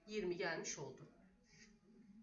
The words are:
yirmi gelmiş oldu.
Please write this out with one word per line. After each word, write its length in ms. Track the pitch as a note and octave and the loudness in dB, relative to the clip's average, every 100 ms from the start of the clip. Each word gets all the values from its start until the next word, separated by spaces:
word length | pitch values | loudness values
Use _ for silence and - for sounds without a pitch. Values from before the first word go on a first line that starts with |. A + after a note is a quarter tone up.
| - | -2
yirmi 320 | G#3+ F3+ E3+ | 2 4 4
gelmiş 420 | F3+ D#3+ - - | 4 4 2 0
oldu. 320 | C3+ C3 D3+ - - - - - - - - - - G#3+ | -2 -6 -12 -16 -20 -20 -20 -20 -20 -20 -20 -20 -16 -16